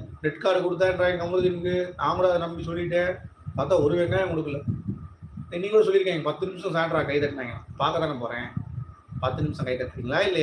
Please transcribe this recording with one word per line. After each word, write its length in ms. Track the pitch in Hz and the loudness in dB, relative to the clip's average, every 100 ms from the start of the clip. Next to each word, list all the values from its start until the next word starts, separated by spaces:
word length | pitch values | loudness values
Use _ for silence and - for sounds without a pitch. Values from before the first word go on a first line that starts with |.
| - - 156 | -10 -4 -4
ரெட் 180 | 151 | 0
கார்டு 220 | 208 180 175 | 2 2 2
கொடுத்தான்றாங்க 560 | 165 185 170 180 180 | 2 2 4 2 2
கமருதீனுக்கு. 560 | 175 180 180 175 180 180 180 - | 0 2 2 2 0 0 -2 -2
நான் 160 | 143 180 | 0 4
கூட 80 | 185 | 4
அதை 100 | 175 | 4
நம்பி 240 | 170 170 165 | 0 -6 -6
சொல்லிட்டேன், 420 | 170 175 170 175 185 - - - - | -4 0 0 0 -2 -8 -14 -10 -4
பார்த்தா 240 | 143 180 147 | 2 4 4
ஒரு 100 | 170 | 4
வெங்காயம் 320 | 175 185 185 | 2 2 2
கொடுக்கல. 280 | 165 151 143 - - - - - - - - - 175 | 0 -2 -6 -4 -6 -6 -8 -10 -16 -16 -14 -8 -6
இன்னைக்கு 180 | 196 220 | 2 4
கூட 100 | 208 | 6
சொல்லியிருக்காங்க, 420 | 196 185 170 170 | 4 4 0 0
பத்து 220 | 196 180 | -2 -4
நிமிஷம் 260 | - 190 165 | -4 -2 0
சாண்ட்ரா 280 | 165 160 143 | 2 0 2
கை 120 | 143 | 0
தட்டினாங்க, 340 | 143 143 120 117 - - | 0 -2 -8 -10 -14 -2
பார்க்க 240 | 139 165 160 | 0 0 -2
தானே 120 | 135 120 | -4 -6
போறேன், 220 | 120 120 - - - - - - - | -6 -6 -8 -8 -10 -10 -16 -12 -4
பத்து 220 | 127 - 151 | -2 0 -2
நிமிஷம் 240 | 147 139 | -2 -2
கை 80 | 127 | -2
தட்டுறீங்களா, 440 | 123 - 120 147 196 | -4 -6 -2 2 2
இல்ல 100 | - | 2